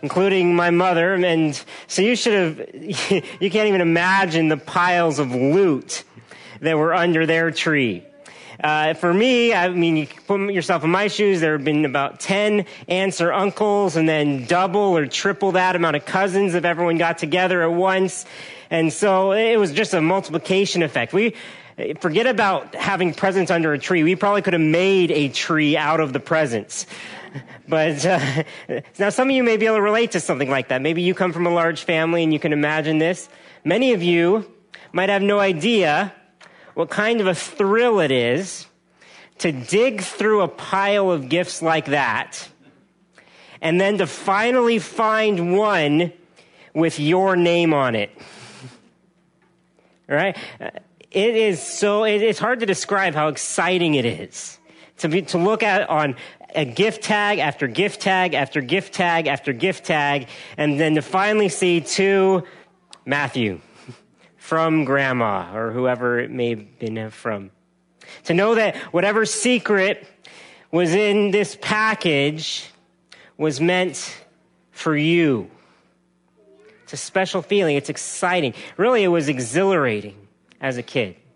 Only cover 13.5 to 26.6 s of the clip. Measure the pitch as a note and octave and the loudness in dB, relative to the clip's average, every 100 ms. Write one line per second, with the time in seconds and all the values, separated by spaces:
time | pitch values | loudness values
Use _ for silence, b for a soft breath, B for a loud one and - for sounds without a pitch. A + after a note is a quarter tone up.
13.5 | F#3+ G#3+ G3+ G3 D#3+ D#3+ D#3 D3 C#3 A#2+ | 0 0 2 2 2 2 2 0 -2 0
14.5 | F3 F#3+ F#3+ G3+ E3+ C#3+ - G3 F#3+ G3 | 0 2 2 2 2 0 -2 -2 0 0
15.5 | F3+ F#3 F3+ E3+ D3 - F#3+ G3 F#3 G3+ | 2 2 2 0 0 -2 -2 0 0 0
16.5 | F3 E3+ E3+ F3 E3+ E3+ E3 D#3+ F3 F#3 | 0 0 0 0 2 0 -2 -2 0 0
17.5 | F3+ E3 E3+ F#3+ F#3+ F#3+ - - B B | 2 0 2 0 2 0 -4 -14 B B
18.5 | B B E3 D#3+ D3 G#3 F#3+ F#3+ G3+ A3+ | B B 0 0 0 2 2 2 2 2
19.5 | A3+ G3 D3 G#3+ F#3 D#3+ F#3+ F#3+ D#3+ - | 2 2 0 0 0 2 0 -2 -8 -2
20.5 | F#3+ G3 F3+ D#3 C3 A#2+ F#3 A3+ B B | 0 0 0 -2 -2 -2 0 0 B B
21.5 | B B B - D#3 F3+ D#3 A#3+ A#3 G#3 | B B B -8 -4 -2 0 0 2 0
22.5 | E3+ - - - F#3+ F3 D3 F#3+ F#3+ F3 | 0 -4 -6 -4 0 -2 0 0 0 0
23.5 | E3+ D#3+ D3 - F3+ D#3 F#3 G3+ G3+ F#3+ | 2 0 -2 0 2 2 2 2 0 0
24.5 | F3 D#3 D#3+ F#3+ G3 E3+ D#3 C#3+ - - | 2 2 2 4 4 2 2 0 -4 -2
25.5 | D#3 D3+ D#3 D3+ D#3+ D#3 B2+ - D#3+ D3 | 0 2 2 2 0 0 -4 0 0 0
26.5 | A2+ | -2